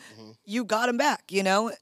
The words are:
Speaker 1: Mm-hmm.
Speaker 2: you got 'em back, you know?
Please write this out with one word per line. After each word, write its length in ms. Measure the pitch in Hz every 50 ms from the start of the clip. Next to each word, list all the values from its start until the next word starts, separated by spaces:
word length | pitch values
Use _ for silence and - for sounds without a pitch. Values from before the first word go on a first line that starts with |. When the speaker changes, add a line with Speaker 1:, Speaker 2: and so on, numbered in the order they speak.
| - - 110
Speaker 1:
Mm-hmm. 200 | 110 110 107 110 _ _
Speaker 2:
you 200 | - 202 240 247
got 240 | 190 - 220 233 247
'em 80 | 240 240
back, 340 | 277 294 240 - _ - 175
you 100 | 190 196
know? 300 | 190 190 202 220 226 160 -